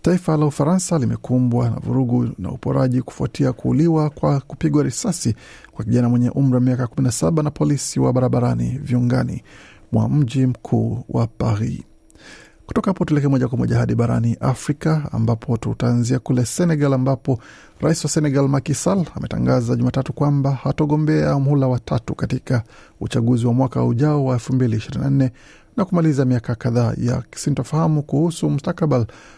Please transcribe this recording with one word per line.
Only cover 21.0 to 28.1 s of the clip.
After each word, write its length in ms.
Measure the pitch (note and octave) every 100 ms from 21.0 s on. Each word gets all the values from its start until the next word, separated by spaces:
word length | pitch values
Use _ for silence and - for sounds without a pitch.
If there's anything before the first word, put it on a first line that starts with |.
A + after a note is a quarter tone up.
| D3+ D#3 D3+ C#3+
mhula 280 | C3+ C#3+ C3
wa 120 | B2+
tatu 360 | - B2+ - -
katika 480 | A2+ C3 - B2 - - - _
uchaguzi 460 | A2+ C3+ A#2 B2 A#2+
wa 60 |
mwaka 300 | A#2+ C3 B2+ B2
ujao 400 | A#2+ D3+ D3 C3
wa 80 |
elfu 200 | B2 -
mbili 240 | C3 B2+ A2
ishirini 260 | - -
na 60 | C#3
nne 220 | C#3 C3 - - - - -
na 80 | F#3+
kumaliza 400 | F3+ D#3+ C3+ B2+
miaka 300 | B2 - A#2
kadhaa 380 | A#2+ A#2 A#2 A#2
ya 260 | A#2+ B2 - -
sintofahamu 680 | - C#3+ B2+ D3+ E3 D3+
kuhusu 460 | C#3+